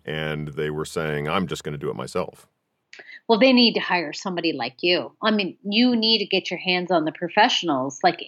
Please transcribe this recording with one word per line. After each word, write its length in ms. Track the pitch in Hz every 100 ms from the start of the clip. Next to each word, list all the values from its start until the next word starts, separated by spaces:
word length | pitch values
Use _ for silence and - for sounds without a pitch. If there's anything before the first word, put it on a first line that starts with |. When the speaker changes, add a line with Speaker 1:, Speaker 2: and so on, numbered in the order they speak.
| -
Speaker 1:
and 440 | 78 78 76 76
they 200 | 73 76
were 160 | 76 76
saying, 420 | 85 78 73 73
"I'm 180 | 92 87
just 180 | 78 78
gonna 120 | 73
do 120 | 73
it 60 | 57
myself"? 520 | 65 90 78 - _ _ _ _ _ - - - -
Speaker 2:
Well, 100 | 220
they 140 | 262
need 220 | 247 233
to 80 | 185
hire 320 | - 180 151
somebody 400 | - 202 175 165
like 280 | 143 120 -
you. 300 | 175 175 113 -
I 100 | 220
mean, 260 | 214 190 -
you 320 | 202 208 247 240
need 240 | 220 220
to 60 | 202
get 240 | 190 -
your 100 | 170
hands 300 | 185 180 180
on 140 | 175
the 80 | 156
professionals, 880 | - 175 208 226 - 180 135 135 -
like 220 | 185 -